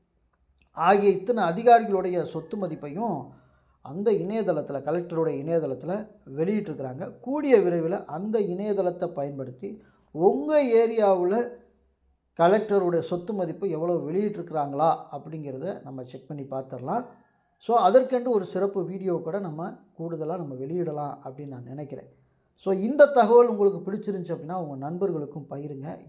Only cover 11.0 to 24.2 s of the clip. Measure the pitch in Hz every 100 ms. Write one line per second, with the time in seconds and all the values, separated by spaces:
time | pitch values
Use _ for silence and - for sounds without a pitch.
11 | 202 190 175 214 240 - _ _ _ _
12 | _ _ _ - 170 214 208 202 180 170
13 | - 175 175 208 170 156 196 156 170 170
14 | 143 175 208 170 - 156 143 139 160 147
15 | - 143 160 160 143 131 165 202 143 131
16 | 123 131 - 147 139 135 131 101 127 220
17 | 247 - _ _ _ _ - 233 180 240
18 | 262 247 240 220 180 185 196 202 170 185
19 | 190 165 160 190 190 151 185 - _ -
20 | 165 165 151 180 151 131 135 175 170 147
21 | 147 127 139 135 143 127 120 135 143 131
22 | - _ _ _ _ _ 190 190 214 294
23 | 285 277 214 240 240 208 202 175 175 208
24 | 208 196